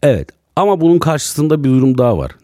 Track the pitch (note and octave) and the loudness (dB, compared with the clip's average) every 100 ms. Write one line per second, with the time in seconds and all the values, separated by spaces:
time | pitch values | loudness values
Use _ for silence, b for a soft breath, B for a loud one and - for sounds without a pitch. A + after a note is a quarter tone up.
0 | C#3 G#2 - - _ - G3+ F#3 E3 E3+ | -2 0 -4 -14 _ -4 -2 0 2 2
1 | D#3+ D3+ - - D3+ D3+ C3+ C3 C3 B2+ | 0 -4 -6 -4 -2 0 2 2 2 2
2 | B2 F#2 C2 - | 0 0 -4 -8